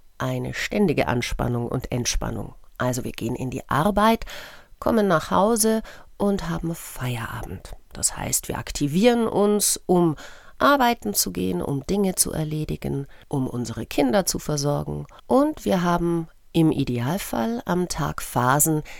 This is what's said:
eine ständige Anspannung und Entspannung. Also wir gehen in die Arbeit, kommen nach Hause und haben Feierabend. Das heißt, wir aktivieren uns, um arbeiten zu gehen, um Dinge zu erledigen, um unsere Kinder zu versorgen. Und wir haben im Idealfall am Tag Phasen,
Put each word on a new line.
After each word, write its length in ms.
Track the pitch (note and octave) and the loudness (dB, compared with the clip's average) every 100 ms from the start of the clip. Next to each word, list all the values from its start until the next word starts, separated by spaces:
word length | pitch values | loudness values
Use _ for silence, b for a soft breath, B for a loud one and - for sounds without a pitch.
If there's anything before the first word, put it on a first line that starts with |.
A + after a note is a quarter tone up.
| - - | -12 -8
eine 380 | C3 B2+ B2+ B2+ | -4 -4 -4 -6
ständige 520 | - G#3 G3+ - - | -2 2 4 4 2
Anspannung 600 | A#2+ - - A#2+ A#2+ A#2+ | 0 -2 -2 -2 -2 -2
und 240 | B2 - | -4 -4
Entspannung. 640 | B2 A#2+ - A2+ A2+ G2+ - - - | -2 0 -2 -2 -4 -8 -12 -18 -4
Also 240 | B2 B2 | -2 -2
wir 80 | A2+ | -4
gehen 240 | - A2 A#2+ | -6 -4 -4
in 160 | B2+ | -4
die 180 | C3 - | -6 -2
Arbeit, 560 | C3 F3+ G3+ G#3+ A3+ - B B B B - | 2 2 4 4 2 -2 B B B B -4
kommen 280 | - A#3 G3+ | 2 4 4
nach 220 | D#3+ - | 2 2
Hause 540 | F#3 G3+ A#3 A3 A3 A3 B B - | 2 4 4 2 2 -2 B B -2
und 320 | G3+ G3 E3+ | 0 0 -2
haben 240 | E3+ E3 | -4 -4
Feierabend. 1040 | E3+ - - B2 A#2+ A#2 A#2 A2+ - - - - | -6 -10 -8 -6 -6 -6 -8 -10 -10 -12 -16 -16
Das 240 | - - - | -6 -4 -4
heißt, 300 | - - - | -4 -4 -4
wir 100 | - | -6
aktivieren 720 | - - D3 D#3+ A#3+ A#3+ A3+ | -6 -2 0 4 6 4 2
uns, 520 | - G#3 G#3 G3+ - - | 2 4 4 2 -2 2
um 300 | F3+ E3+ D3 B B B - | 4 4 2 B B B 0
arbeiten 560 | B3+ C#4+ A#3+ A#3 G#3+ | 2 4 4 2 -2
zu 180 | G3+ - | -2 -2
gehen, 300 | F3+ F#3 F3+ | -2 -2 -2
um 240 | - C#3 C3 | -2 -4 -2
Dinge 300 | G3 F#3+ F3 | 0 2 0
zu 160 | - | -2
erledigen, 760 | - D#3 D3+ D3+ D3+ C#3 C#3 C#3 b b | -2 -4 -4 -4 -4 -4 -4 -6 b b
um 200 | C#3+ B2+ | -4 -2
unsere 380 | A#2+ A#2 A2+ A2+ | -4 -6 -6 -4
Kinder 400 | - C#4 A3 F3+ | 0 2 2 2
zu 140 | - | -2
versorgen. 680 | - D3+ C#3+ C#3+ D3 D3 D3 B - | -4 -2 0 -2 -4 -6 -8 B 2
Und 380 | B3 D4 D4+ - | 4 4 0 0
wir 180 | F#3+ | 0
haben 460 | F3 F3 E3+ E3+ E3 - - | 2 2 2 0 -4 -12 -2
im 200 | E3+ D#3+ | 4 4
Idealfall 880 | - C3+ B2 A#2+ F#3 - - A3+ A#3 - | 4 0 -2 -2 -4 -4 -2 -2 -4 -2
am 240 | F3 F3 | -2 0
Tag 340 | - D3 - | -2 -4 -6
Phasen, 580 | - B2+ B2 C#3+ D3 D#3 D3+ B | -4 0 2 4 4 2 -2 B